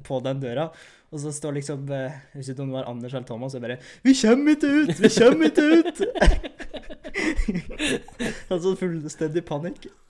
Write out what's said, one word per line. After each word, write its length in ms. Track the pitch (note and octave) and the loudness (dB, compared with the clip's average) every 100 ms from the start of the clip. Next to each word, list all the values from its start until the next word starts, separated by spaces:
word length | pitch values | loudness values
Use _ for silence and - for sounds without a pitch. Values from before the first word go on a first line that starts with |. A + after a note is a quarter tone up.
på 180 | - C3 | -8 -6
den 160 | C3 C3+ | -4 -6
døra, 300 | C3 A#2+ D#3+ - - _ _ | -6 -6 -6 -10 -20 _ _
og 80 | D3+ | -10
så 120 | D3+ | -8
står 200 | D3 D#3 C#3+ | -8 -6 -6
liksom, 300 | C#3+ C#3+ C#3 | -6 -8 -8
eh, 220 | C#3 C3 C#3+ - | -8 -8 -12 -18
jeg 60 | C#3+ | -16
husker 140 | B2+ | -12
ikke 80 | C3 | -10
om 60 | C3+ | -8
det 60 | C3 | -8
var 80 | B2 | -8
Anders 200 | A#2+ A#2+ | -10 -10
eller 140 | C3 B2 | -10 -10
Thomas, 260 | A2+ C3+ C3+ | -10 -10 -10
og 40 | |
jeg 80 | A#2 | -10
bare, 120 | B2 - - | -10 -14 0
«Vi 100 | B3+ | 4
kommer 380 | C4 G#3+ B3 D4 D4+ | 6 6 4 4 2
ikke 160 | C#4+ | 2
ut! 280 | C#4+ C#4+ E3+ | 2 2 4
Vi 60 | A3 | 4
kommer 360 | G#3 A#3 D4+ D#4+ | 8 6 6 4
ikke 160 | - D4+ E4 | 4 4 4
ut!» 160 | E4 D#4+ G4 | 2 -2 -4
<laughs> 40 | F#4+ - - C#4+ - - - - D4+ - - D#4 - - F3+ - - D4+ - - - A#3 - - | 2 4 4 2 -12 -14 -14 -16 -18 -12 -6 -4 -2 -2 -4 -8 -6 -4 -4 -8 -10 -8 -8 -6
Han 120 | F3+ | -4
sånn 160 | F3+ F#3+ | -2 -2
fullstendig 640 | F#3 E3 D3+ - D#3 E3 E3+ | -4 -6 -8 -6 2 2 2
panikk. 420 | C#3+ E3+ - - _ _ | -6 -6 -12 -16 _ _